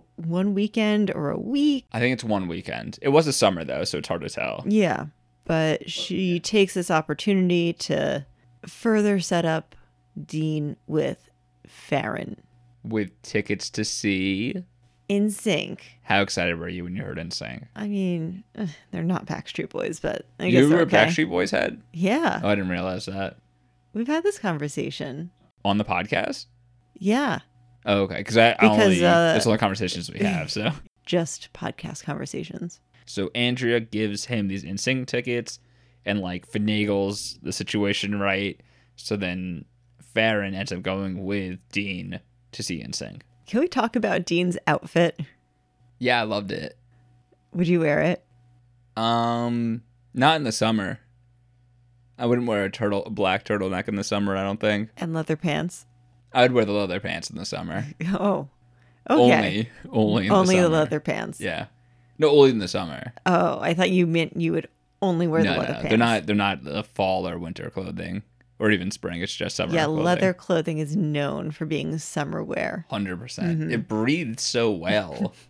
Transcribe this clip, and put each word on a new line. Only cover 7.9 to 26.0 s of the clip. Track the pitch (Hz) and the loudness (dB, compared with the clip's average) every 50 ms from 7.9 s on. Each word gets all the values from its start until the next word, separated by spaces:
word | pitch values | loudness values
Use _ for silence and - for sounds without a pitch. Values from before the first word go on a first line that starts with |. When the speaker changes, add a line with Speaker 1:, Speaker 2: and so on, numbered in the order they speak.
| - 151 143 147 135 135 139 - - _ _ _ _ _ - | -2 0 0 0 -2 -4 -6 -10 -16 _ _ _ _ _ -18
Speaker 1:
further | - - - - 233 220 214 208 208 202 196 | -18 -10 -4 0 2 4 4 4 4 2 2
set | 165 - 185 170 170 | 0 0 0 0 2
up | 165 160 165 165 _ - - - _ _ _ _ _ - - | 2 0 -2 -4 _ -16 -20 -20 _ _ _ _ _ -16 -14
Dean | 147 - - 156 156 156 156 151 147 147 - - _ - | -12 -8 -4 -4 -2 -2 -2 -2 -4 -4 -6 -10 _ -4
with | 151 156 139 135 - - _ _ _ _ _ _ _ _ - - | -2 0 0 -2 -4 -8 _ _ _ _ _ _ _ _ -20 -20
Farron. | - - - - - 139 - 107 - - - - - - - _ _ _ _ _ _ _ - | -20 -20 -8 -4 -2 -2 -2 -2 -6 -6 -8 -10 -12 -14 -18 _ _ _ _ _ _ _ -8
Speaker 2:
With | 113 110 110 104 92 - _ - | -4 -2 -2 -2 -2 -6 _ -10
tickets | - - 107 104 - 104 95 - - | -4 -2 -2 -2 -2 -4 -4 -6 -6
to | - - 107 | -6 -4 -4
see | - - - - 104 98 95 92 98 95 95 110 127 - 190 180 - _ _ _ _ _ _ _ - | -4 -4 -2 0 0 2 2 2 0 0 0 -2 -4 -4 -6 -10 -12 _ _ _ _ _ _ _ -2
Speaker 1:
N | 202 202 202 214 | 0 2 2 2
sync. | 202 - - 226 180 147 - - - - - - - _ _ | 0 -2 -2 0 0 0 -2 -4 -10 -14 -16 -20 -20 _ _
Speaker 2:
How | - - 98 101 | 0 2 2 2
excited | 98 - - 87 87 85 82 | 2 0 -2 0 0 0 -2
were | 82 87 | -4 -6
you | 90 90 87 | -6 -6 -8
when | 87 90 | -8 -8
you | 95 - | -8 -8
heard | - - - | -8 -8 -8
N | 82 87 | -8 -8
sync? | - - - 57 62 - - - - | -8 -8 -10 -10 -12 -12 -14 -16 -12
Speaker 1:
I | - 208 | -10 -8
mean, | 208 208 196 190 185 180 170 160 160 180 190 - _ - | -4 -2 -2 0 0 -2 -2 -4 -6 -8 -10 -14 _ -10
eh, | - 214 175 147 - - _ | -8 -6 -6 -8 -10 -14 _
they're | - 175 165 | -8 -4 -2
not | 165 185 156 - | -2 -2 -2 -2
Backstreet | - - - - - - - - - | -4 -8 -8 -8 -8 -8 -8 -8 -6
Boys, | - - 50 50 160 - | -4 -4 -4 -4 -6 -6
but | - - - - - _ _ - | -4 -4 -4 -6 -8 _ _ -6
I | - | 0
Speaker 2:
You | - - 127 131 | 4 6 8 8
Speaker 1:
guess | 147 | 8
Speaker 2:
were | 156 175 | 8 6
a | 165 | 4
Speaker 1:
okay. | - - | 4 6
Speaker 2:
Backstreet | 160 110 147 170 160 156 - | 6 6 6 4 2 0 0
Boys | - 90 90 - - | 2 0 0 2 2
head? | - - - - - - _ - | 0 0 0 -2 -6 -14 _ -6
Speaker 1:
Yeah. | 165 175 190 226 302 339 - - - - | -2 0 2 2 2 2 0 0 0 0
Speaker 2:
Oh, | 101 | 0
I | 104 | 0
didn't | 101 95 92 | 0 0 -2
realize | 90 87 90 95 92 92 92 | -2 -2 -2 -4 -4 -6 -6
that. | - 95 98 98 92 - - _ _ _ _ _ _ _ _ _ _ - | -8 -6 -6 -6 -6 -8 -10 _ _ _ _ _ _ _ _ _ _ -6
Speaker 1:
We've | 208 233 247 | -6 -2 -2
had | 302 320 339 | -2 0 0
this | 403 403 - | -2 -2 -2
conversation. | - - 165 147 147 147 - - - - 139 - - - 123 147 170 175 - _ _ _ _ _ - | -2 -2 -2 -2 -4 -6 -4 -4 -6 -6 -6 -8 -8 -8 -8 -10 -12 -12 -14 _ _ _ _ _ -2
Speaker 2:
On | 101 101 104 | 0 2 2
the | 104 | 2
podcast? | - 90 - | 0 0 -2